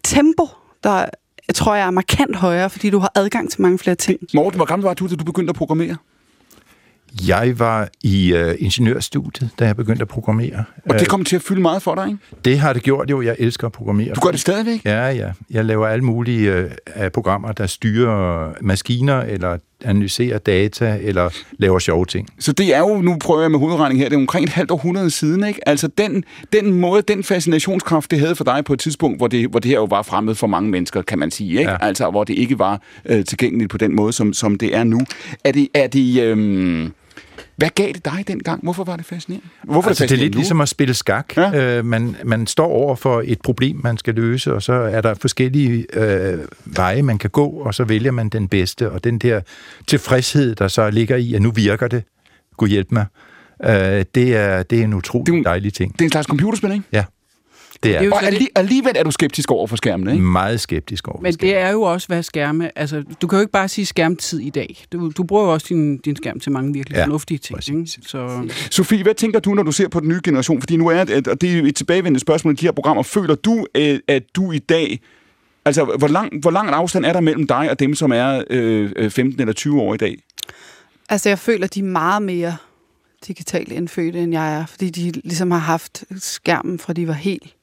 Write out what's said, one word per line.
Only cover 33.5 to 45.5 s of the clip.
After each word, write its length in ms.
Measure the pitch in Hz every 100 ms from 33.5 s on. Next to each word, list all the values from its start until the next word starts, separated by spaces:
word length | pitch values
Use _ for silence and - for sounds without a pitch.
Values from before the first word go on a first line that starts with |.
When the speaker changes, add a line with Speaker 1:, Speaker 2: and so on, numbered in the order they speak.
| 117 107
Speaker 2:
på 80 | 104
den 180 | 110 107
måde, 160 | 107
som, 200 | 113 107
som 260 | 92 110 101
det 180 | 113 107
er 80 |
nu. 160 | 117 113 135 - - -
Er 80 | 139
det, 160 | 139 139
er 120 | 147 127
det, 360 | 139 127 123
øhm, 720 | 113 110 107 95 92 82 80 - _ - - - - -
hvad 120 | 156
gav 120 | - 202
det 120 | 151
dig 200 | 151 170 208
dengang? 340 | 185 - 165
Hvorfor 220 | 165 180
var 120 | 180 170
det 80 | 165
fascinerende? 420 | 175 - 185 175 _
Hvorfor 140 | - 151
er 40 |
det 60 | 190
Speaker 3:
Altså, 160 | 190
det 40 | 135
er 40 |
Speaker 2:
fascinerende 100 | 131
Speaker 3:
lidt 100 | 143
Speaker 2:
nu? 40 | 107
Speaker 3:
ligesom 220 | 190 170
at 80 | 143
spille 260 | - 135
skak. 380 | 120 - 104 - -
Speaker 2:
Ja. 420 | 190 156 127 120
Speaker 3:
Øh, 60 |
man, 320 | 117 117 120 -
man 220 | 117 113 113
står 200 | - 160
over 300 | 113 143 131
for 260 | 135 117 -
et 140 | 107
problem, 380 | - 123 131 151
man 120 | 123 110
skal 160 | -
løse, 400 | 113 113 127 -
og 80 | 113
så 100 | 101
er 280 | 123 113 110
der 140 | 110
forskellige, 720 | 101 123 - 127